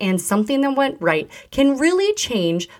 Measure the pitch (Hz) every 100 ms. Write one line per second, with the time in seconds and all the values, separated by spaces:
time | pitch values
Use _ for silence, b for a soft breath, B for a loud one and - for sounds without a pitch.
0 | 190 185 - 202 214 277 277 269 269 -
1 | 170 156 - B B 262 277 269 320 370
2 | 403 427 - 220 170 170 175